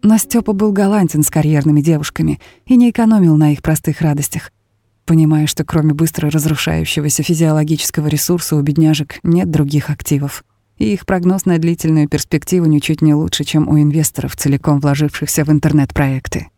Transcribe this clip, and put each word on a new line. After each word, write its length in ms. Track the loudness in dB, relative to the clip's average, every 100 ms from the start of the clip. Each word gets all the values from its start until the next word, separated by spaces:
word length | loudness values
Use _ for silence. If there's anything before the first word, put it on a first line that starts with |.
но 160 | 4 2
Степа 360 | 0 -2 -2
был 180 | -2 0
галантен 520 | 0 0 2 0 0
с 60 | 0
карьерными 520 | 0 0 0 2 2
девушками 580 | 2 0 -2 -4 -4 -4 -10 _ _
и 120 | 4
не 120 | 4
экономил 460 | 2 2 4 4 4
на 160 | 4
их 100 | 0
простых 400 | -2 -2 -2 -2
радостях, 500 | -2 -2 -4 -8 -12 _ _ _ _ _ 0
понимая, 400 | 2 4 2 0
что 180 | -4 -4
кроме 280 | 0 0
быстро 360 | 0 -2 -2 -2
разрушающегося 960 | -2 -2 -2 -2 -4 -4 -4 -2 -2
физиологического 840 | -2 0 2 2 0 -2 -2 -4 -2
ресурса 480 | -2 -2 -4 -2 -2
у 60 |
бедняжек 580 | 0 2 2 2 -4 -6
нет 280 | 0 0 2
других 380 | 0 0 -2 -2
активов, 560 | -6 -2 -4 -4 -10 _ _ _ _
и 160 | -2
их 120 | -2 -2
прогноз 400 | -2 0 0 0
на 120 | 0
длительную 500 | 0 -2 0 2 2
перспективу 580 | -2 -2 -4 0 0 2
ничуть 360 | 2 0 0
не 120 | 2
лучше, 300 | 2 0 -4
чем 240 | -2 0 2
у 100 | 2
инвесторов, 600 | 2 2 -2 -4 -8 -4
целиком 420 | -2 0 0 0
вложившихся 640 | 0 0 -2 -4 -6 -2
в 80 | 0
интернет-проекты. 960 | 2 2 0 0 -2 -2 -2 -6 -10 -10